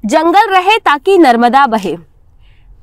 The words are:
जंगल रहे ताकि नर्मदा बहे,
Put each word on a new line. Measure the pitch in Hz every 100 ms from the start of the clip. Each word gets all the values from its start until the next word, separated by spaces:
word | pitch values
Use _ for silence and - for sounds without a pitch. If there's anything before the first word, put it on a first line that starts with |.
जंगल | 208 302 320 359 440
रहे | 381 359 440
ताकि | - - - 392
नर्मदा | 294 233 240 262 277
बहे, | 226 190 170 165 _ _ _ _ _ _ -